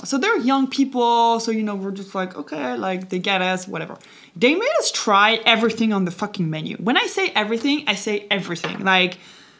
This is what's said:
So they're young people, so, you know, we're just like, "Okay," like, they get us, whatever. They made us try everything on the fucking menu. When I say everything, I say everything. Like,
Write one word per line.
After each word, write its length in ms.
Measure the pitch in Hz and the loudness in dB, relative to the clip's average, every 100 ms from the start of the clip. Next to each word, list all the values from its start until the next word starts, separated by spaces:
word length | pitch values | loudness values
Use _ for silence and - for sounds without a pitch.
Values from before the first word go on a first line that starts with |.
So 160 | - 277 | -4 -2
they're 180 | 403 415 | 0 0
young 300 | 240 269 269 | 2 2 0
people, 720 | 269 269 254 240 233 233 226 | 0 0 2 2 4 4 2
so, 100 | 226 | 0
you 140 | 220 | -2
know, 100 | 214 | -2
we're 180 | 196 196 | -4 -6
just 220 | 196 190 | -8 -8
like, 220 | 190 185 185 | -6 -6 -8
"Okay," 420 | - 302 254 240 | -10 -6 -6 -4
like, 320 | 190 185 185 | -2 -4 -4
they 80 | 185 | -4
get 240 | 202 190 | 0 0
us, 260 | 185 180 185 | 0 -2 -4
whatever. 300 | 165 160 - - - - 170 | -10 -10 -12 -18 -20 -20 2
They 180 | 240 | 2
made 220 | 339 508 640 | 4 2 0
us 120 | - | 0
try 500 | - - 196 208 226 | -2 4 6 6 4
everything 480 | 247 214 226 - 226 | 2 4 2 2 0
on 140 | 196 180 | 2 -2
the 60 | |
fucking 360 | 175 208 202 160 | -4 -8 -2 -2
menu. 300 | 156 160 - | -2 -8 -4
When 200 | 180 330 | 0 2
I 100 | 453 | 0
say 240 | - - 220 | -2 0 0
everything, 500 | 214 226 277 294 247 | 0 0 0 0 0
I 80 | 196 | -4
say 320 | 220 208 - | -2 -4 -2
everything. 540 | 196 170 170 160 202 | -2 -2 -6 -6 -4
Like, 340 | 190 185 180 - - - - _ | 2 4 2 -2 -18 -20 -20 _